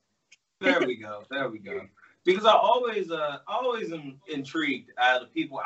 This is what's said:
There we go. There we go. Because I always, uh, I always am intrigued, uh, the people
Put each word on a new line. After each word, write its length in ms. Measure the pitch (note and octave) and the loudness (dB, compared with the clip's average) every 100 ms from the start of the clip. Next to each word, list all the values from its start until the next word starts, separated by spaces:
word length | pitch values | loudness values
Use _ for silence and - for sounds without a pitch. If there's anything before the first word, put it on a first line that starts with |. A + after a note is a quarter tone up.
| _ _ _ - _ _ | _ _ _ -20 _ _
There 200 | C4+ C4+ B2+ | 2 2 2
we 100 | A2 | -2
go. 260 | G#2+ G#2 - | -8 -12 -10
There 180 | C3 - | -6 -6
we 100 | G#2+ | -8
go. 280 | G2 G2+ - _ - _ | -10 -10 -12 _ -20 _
Because 200 | F3+ F#3+ | 2 4
I 80 | A3 | 6
always, 580 | G3+ F#3+ B3 A#3+ G#3+ E3 | 6 6 2 2 -4 -4
uh, 280 | D#3+ D3+ C#3 - | -4 -4 -6 -6
I 40 | |
always 380 | G#3+ B3+ A#3 F3 | -4 -2 -4 -6
am 280 | E3 C#3+ C3+ - | -8 -12 -16 -10
intrigued, 640 | D3 C3+ E3 D3 B2 - - | -8 -6 -4 -2 -4 -8 0
uh, 220 | B2 B2 | 2 2
the 60 | A#2 | -2
people 340 | D#3+ C#3 C3 | -6 -6 -4